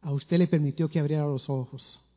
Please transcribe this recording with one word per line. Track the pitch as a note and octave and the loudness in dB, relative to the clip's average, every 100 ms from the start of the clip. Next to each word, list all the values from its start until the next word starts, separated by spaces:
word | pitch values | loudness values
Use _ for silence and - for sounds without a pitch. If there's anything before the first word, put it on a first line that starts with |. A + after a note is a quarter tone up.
a | D#3+ | -2
usted | C#3+ - F3 | -4 0 2
le | F3 | 4
permitió | E3 D3 C#3 D#3+ | 4 2 0 0
que | E3 | 0
abriera | D3 D3+ D3 | 0 0 0
los | C#3 - | -2 -2
ojos. | C3+ B2+ C3 - - _ | -4 -4 -10 -18 -20 _